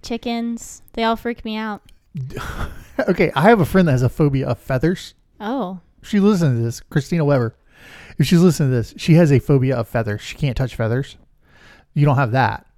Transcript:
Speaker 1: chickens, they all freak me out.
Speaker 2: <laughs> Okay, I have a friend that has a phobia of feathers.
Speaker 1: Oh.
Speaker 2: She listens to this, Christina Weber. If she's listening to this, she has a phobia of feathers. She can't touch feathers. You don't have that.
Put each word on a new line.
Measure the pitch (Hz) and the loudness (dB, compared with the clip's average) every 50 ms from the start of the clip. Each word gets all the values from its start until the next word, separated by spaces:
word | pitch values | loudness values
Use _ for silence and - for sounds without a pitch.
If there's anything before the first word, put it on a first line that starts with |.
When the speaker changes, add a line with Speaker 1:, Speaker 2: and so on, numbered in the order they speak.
| - | -10
Speaker 1:
chickens, | - 233 233 - 240 233 233 233 233 233 226 - - - - - - _ | -10 -10 -8 -6 -6 -6 -6 -6 -6 -8 -10 -12 -16 -20 -20 -20 -16 _
they | - 226 | -4 -2
all | 220 226 | -2 -2
freak | 226 - 240 240 - - | -2 -4 -8 -8 -8 -10
me | 226 214 | -10 -8
out. | 214 220 220 208 190 _ - - _ _ _ _ | -8 -8 -8 -10 -12 _ -20 -20 _ _ _ _
Speaker 2:
<laughs> | 160 127 135 - - - - - - - - - - - - - - 262 - | -12 -12 -10 -10 -12 -12 -10 -8 -8 -8 -10 -10 -16 -18 -14 -8 -6 -2 -2
Okay, | 180 - 185 151 - | 0 0 0 0 0
I | 139 151 | 2 4
have | 208 240 214 | 4 4 4
a | 165 | 2
friend | - - 190 180 | 2 2 2 2
that | 170 131 | 2 2
has | 123 127 | 2 0
a | 120 | -2
phobia | - - 160 147 135 135 135 - | 0 0 0 0 0 -2 -2 -4
of | 123 - | -6 -6
feathers. | _ - 135 127 - 160 185 - - - _ _ _ _ _ _ | _ -6 -4 -2 0 -2 -2 -2 -8 -18 _ _ _ _ _ _
Speaker 1:
Oh. | 214 202 226 277 220 180 190 180 _ _ _ _ - | -8 -6 -6 -4 -6 -6 -8 -12 _ _ _ _ -12
Speaker 2:
She | - - 208 | -2 0 2
listens | 190 202 214 175 170 147 123 117 | 4 4 4 4 2 0 0 0
to | 117 | -2
this, | 117 120 - | -4 -6 -8
Christina | - _ - 160 135 - 175 170 156 | -14 _ -4 -4 -2 0 -2 0 2
Weber. | 143 143 131 120 113 - _ _ _ _ _ - - - - - - - - | 2 2 2 0 -2 -4 _ _ _ _ _ -20 -20 -20 -20 -20 -20 -2 -2
If | 156 | 0
she's | 131 185 170 | 4 4 6
listening | 175 185 156 - 156 131 | 6 6 4 4 0 0
to | 127 | 0
this, | 120 110 - - | 0 -2 -4 -10
she | - - - 160 | -10 2 4 6
has | 160 175 151 | 6 6 6
a | 143 123 | 4 2
phobia | - - 147 135 127 131 131 | 4 2 2 2 2 0 -2
of | 120 117 | -2 -4
feathers. | - - 120 113 110 104 104 | -4 -2 -4 -2 -2 -4 -6
She | - - - | -8 -14 -8
can't | - 156 143 117 | -4 -4 -4 -2
touch | - 131 117 - | -2 -4 -6 -4
feathers. | - 117 110 117 127 139 - - - _ _ _ _ _ _ _ _ - - - _ _ _ _ | -4 -2 -2 -2 -2 -4 -6 -12 -20 _ _ _ _ _ _ _ _ -20 -20 -20 _ _ _ _
You | 147 147 | 2 2
don't | 143 139 | 4 4
have | 127 139 110 107 | 2 0 0 2
that. | 131 123 101 104 - - _ _ | 0 0 0 -2 -6 -14 _ _